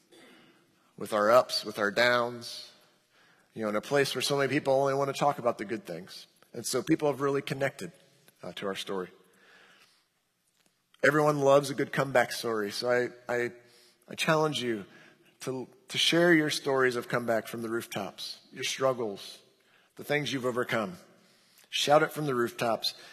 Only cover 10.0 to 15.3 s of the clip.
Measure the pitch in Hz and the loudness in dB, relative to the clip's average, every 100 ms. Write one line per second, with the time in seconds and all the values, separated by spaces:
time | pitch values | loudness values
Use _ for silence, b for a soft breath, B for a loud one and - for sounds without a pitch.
10 | b _ _ _ _ _ _ _ _ _ | b _ _ _ _ _ _ _ _ _
11 | - 151 147 147 139 139 139 143 135 - | 2 4 4 4 6 6 4 -2 -4 -2
12 | 139 127 117 - 120 110 101 - 123 123 | 2 2 2 0 -4 -2 -4 -4 0 2
13 | 120 - - 120 120 - - b b b | 0 -4 -6 -4 -4 -6 -20 b b b
14 | - - - 156 156 131 123 110 90 B | -14 -4 0 2 2 0 -4 -4 -8 B
15 | B B B | B B B